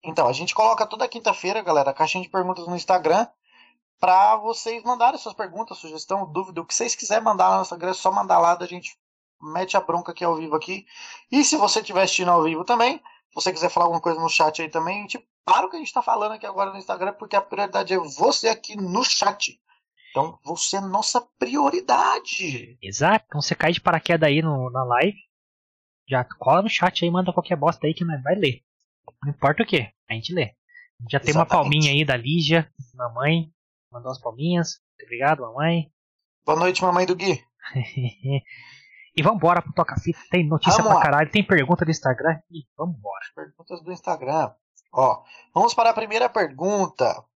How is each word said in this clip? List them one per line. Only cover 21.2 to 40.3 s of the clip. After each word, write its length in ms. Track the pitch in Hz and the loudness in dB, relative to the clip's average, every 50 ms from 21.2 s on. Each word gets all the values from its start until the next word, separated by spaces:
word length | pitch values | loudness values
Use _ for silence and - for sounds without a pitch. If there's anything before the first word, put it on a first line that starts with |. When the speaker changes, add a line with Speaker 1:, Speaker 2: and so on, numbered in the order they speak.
| 233 _ _ _ | -4 _ _ _
Speaker 1:
prioridade. 1400 | 262 247 247 294 285 277 311 359 370 - 247 - - - - - - - - - 196 165 135 117 95 - - _ | -4 -2 0 0 0 0 0 -2 0 0 2 2 2 2 0 -2 -4 -8 -8 -6 -6 -6 -6 -8 -10 -14 -20 _
Speaker 2:
Exato. 440 | - 98 98 - 143 170 214 220 _ _ | -16 -12 -4 0 2 2 2 2 _ _
Então, 120 | - 147 | -8 -6
você 140 | 139 - 170 | -4 -4 -2
cai 160 | - - 156 | 0 0 0
de 80 | 175 - | 0 0
paraquedas 480 | _ - 165 160 - - 175 160 160 | _ 0 0 0 2 0 2 4 4
aí 140 | 151 143 156 | 4 4 2
no, 280 | 160 160 151 135 127 127 | 0 0 -2 -2 -4 -4
na 120 | 120 - 131 | -4 -4 -2
live, 340 | 123 120 123 147 196 208 - _ _ _ _ _ _ _ _ _ _ _ _ _ _ _ _ _ | 0 2 4 4 2 0 -4 _ _ _ _ _ _ _ _ _ _ _ _ _ _ _ _ _
já 160 | _ 135 127 123 | _ -2 -2 -2
cola 360 | - - _ - 131 143 175 | -2 -10 _ 2 4 4 4
no 80 | 196 220 | 4 0
chat 340 | - - 175 185 - - 180 | 0 0 0 0 0 0 -2
aí, 40 | 170 | 0
manda 220 | 170 180 185 180 | 0 0 0 0
qualquer 240 | 170 - 170 - 180 | -2 -2 -2 -2 -2
bosta 320 | 151 143 165 160 - - | 0 0 0 0 0 -2
aí 60 | 151 165 | -4 -2
que 100 | - 175 | -2 -4
nós 180 | 170 156 139 | -4 -4 -4
vai 140 | 127 139 180 | 0 0 0
ler. 260 | 208 190 139 123 - _ _ _ _ _ _ _ _ _ - _ _ - | 2 2 -2 -2 -4 _ _ _ _ _ _ _ _ _ -20 _ _ -8
Não 80 | 143 | -8
importa 320 | 147 _ - 139 147 - 226 | -6 _ 0 0 2 2 0
o 20 | |
quê, 260 | - - 151 110 - _ _ _ _ | 0 0 -2 -2 -2 _ _ _ _
a 40 | 113 | -10
gente 200 | 113 113 - 175 | -10 -8 -6 -2
lê. 200 | 185 139 104 _ _ _ _ _ - - _ _ _ 120 113 | -2 -4 -4 _ _ _ _ _ -20 -20 _ _ _ -10 -2
Já 80 | - 135 | -2 -2
tem 140 | - - 151 | 0 2 2
uma 100 | 160 165 | 2 2
Speaker 1:
Exatamente. 200 | - - 175 143 | 4 2 2 2
Speaker 2:
palminha 280 | 139 147 151 156 147 139 | 2 2 2 2 4 2
aí 100 | 143 156 | 2 2
da 140 | 147 135 | 2 0
Lígia, 520 | 123 117 135 156 170 160 143 165 165 156 - _ _ - _ _ | -2 0 0 0 0 2 4 2 2 2 0 _ _ -20 _ _
mamãe, 560 | - 123 120 113 120 135 147 165 170 165 160 _ _ _ _ _ _ _ _ | -10 -10 -8 -6 -4 0 0 0 0 -2 -4 _ _ _ _ _ _ _ _
mandou 220 | - 120 120 127 | -20 -14 -12 -12
as 80 | 127 123 | -12 -8
palminhas. 600 | - 120 110 123 147 170 175 175 165 - - - _ _ _ | -10 -10 -8 -4 -2 0 0 0 -2 -2 -6 -14 _ _ _
Muito 80 | _ - | _ -16
obrigado, 340 | _ 117 117 131 143 160 139 123 | _ -8 -2 0 0 0 0 -4
mamãe. 460 | 113 117 131 151 165 170 170 156 _ _ _ _ _ _ _ _ _ _ _ _ | -12 -6 -2 -2 0 0 0 -2 _ _ _ _ _ _ _ _ _ _ _ _
Speaker 1:
Boa 140 | - 156 160 | -2 0 2
noite, 220 | 175 180 185 - | 2 0 0 2
mamãe 240 | 190 180 175 180 185 | 0 2 4 2 2
do 100 | 180 180 | 2 0
Gui. 260 | 180 190 196 165 - _ _ _ _ - - - | 0 0 -2 -2 -2 _ _ _ _ -20 -8 -6
Speaker 2:
<laughs> 680 | 135 120 - - 135 123 117 - _ - 131 139 135 - - - - - - - - _ _ _ - - _ _ - | -6 -6 -4 -6 -6 -6 -6 -6 _ -6 -4 -4 -4 -6 -8 -20 -20 -20 -20 -20 -20 _ _ _ -20 -20 _ _ 0
E 40 | 151 | 2
vambora 400 | 190 226 196 151 165 175 175 - | 2 2 4 2 4 4 2 0
pro 100 | - - | -2 -2
Toca 260 | - 165 - - - | -2 -2 0 -2 -6
Fita, 200 | - 175 165 - - | -4 -4 -6 -6 -6
tem 160 | _ | _